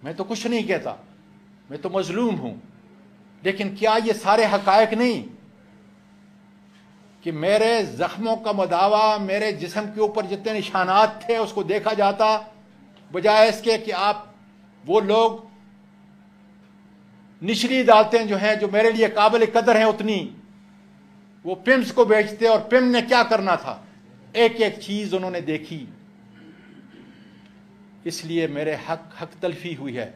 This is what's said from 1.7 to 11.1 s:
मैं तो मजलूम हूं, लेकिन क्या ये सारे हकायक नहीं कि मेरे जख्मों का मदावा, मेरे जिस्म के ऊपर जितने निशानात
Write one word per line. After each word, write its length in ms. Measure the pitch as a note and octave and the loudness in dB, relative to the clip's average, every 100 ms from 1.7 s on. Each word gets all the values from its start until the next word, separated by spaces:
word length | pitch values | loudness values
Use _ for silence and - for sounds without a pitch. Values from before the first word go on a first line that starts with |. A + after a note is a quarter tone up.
मैं 100 | C#3+ | -12
तो 100 | F#3 | -6
मजलूम 440 | F#3+ E3 F#3+ A#3+ E3+ | -6 -4 -4 -2 -4
हूं, 160 | B2+ G2 - _ _ - _ _ _ _ | -8 -12 -20 _ _ -20 _ _ _ _
लेकिन 320 | F#3 G3 G3+ G3 | -6 -6 -8 -2
क्या 200 | G#3+ A3 | 0 0
ये 140 | A3+ | 0
सारे 300 | G#3+ F#3+ A3 G#3+ | -2 2 2 2
हकायक 480 | G3 G3+ G3+ A3 | 0 2 4 2
नहीं 280 | A3 B3 G3+ - - - _ _ - - _ _ _ - _ _ _ _ _ _ _ - _ | 0 -2 -2 -8 -20 -20 _ _ -20 -20 _ _ _ -20 _ _ _ _ _ _ _ -20 _
कि 80 | E3+ | -10
मेरे 480 | D#3 E3+ G#3 A3 A#3 F3+ | -4 0 2 2 0 -2
जख्मों 500 | B2 E3+ - A3+ A3+ | -4 -6 -4 -4 -4
का 140 | A3 | -4
मदावा, 640 | G3+ F3+ F3 G3 G#3+ A3 G#3+ | -2 0 2 4 4 2 0
मेरे 320 | G3 G3 G#3+ | -2 -2 -4
जिस्म 280 | D#3+ E3+ G#3 | -6 -8 -8
के 160 | G#3 G#3 | -8 -4
ऊपर 260 | G#3+ G#3+ F#3+ | -2 -2 -6
जितने 260 | G3 A3 | -8 -6
निशानात 680 | G#3+ G3 F#3+ F3+ G3 G#3+ | -6 -4 -2 2 4 4